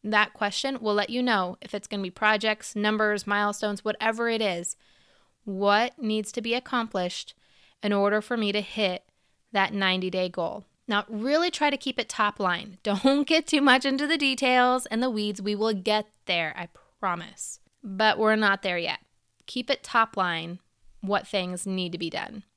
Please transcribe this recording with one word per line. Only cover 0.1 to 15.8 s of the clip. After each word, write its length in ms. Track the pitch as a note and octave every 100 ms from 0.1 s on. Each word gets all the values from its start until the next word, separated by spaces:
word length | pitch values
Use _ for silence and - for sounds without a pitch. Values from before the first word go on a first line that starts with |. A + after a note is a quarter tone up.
| G#3 G#3+
question 460 | - G#3 - C4+ C4
will 120 | A3
let 140 | G#3 G#3
you 140 | A#3+
know 340 | B3 G#3+ F3+ F#3
if 120 | -
it's 140 | G#3 -
gonna 140 | G#3
be 80 | F#3+
projects, 680 | - G#3+ G#3+ A3 G#3+ - G#3+
numbers, 500 | G#3 G#3+ G#3+ G#3 G3
milestones, 600 | G3+ G#3 G3+ G#3+ G3+ G#3+
whatever 420 | G#3 A3 A3+ A#3
it 140 | A3+
is. 340 | G#3+ F3 F3 - _ _ _ _ _ _
What 540 | - F#3+ G3+ G#3 A#3+ -
needs 320 | A3 G#3+ G#3+
to 100 | -
be 100 | A3+
accomplished 800 | A#3 - B3 A3+ F#3+ F3+ - - - _ _ _ _
in 80 | G#3
order 300 | G3+ G3+ G#3+
for 160 | - A#3+
me 160 | G#3
to 80 | G3+
hit 440 | G3 - G3 F3+ _ _ _ _ _
that 220 | G3+ F#3+
ninety-day 560 | G3+ F#3+ F#3 F#3 F#3 F#3
goal? 380 | F3+ E3 - - _ -
Now, 200 | G#3 -
really 420 | G#3+ A#3+ D4+ F4
try 200 | - D4
to 80 | C#4
keep 200 | C4+ A#3
it 80 | A3
top 320 | - G#3 -
line. 380 | F#3+ F3 - F#3
<laughs> 20 |
Don't 440 | - G3 C4 C#4+ C#4+
get 200 | D#4+ D#4+
too 160 | D4+
much 240 | C#4 B3+ C#4
into 200 | C4+ D4
the 120 | C#4+
details 680 | C#4 C4 C4 B3+ B3 B3+
and 180 | - A3
the 60 | B3+
weeds. 320 | G#3+ G#3 G3+
We 140 | G3+
will 180 | G#3 A3
get 340 | G#3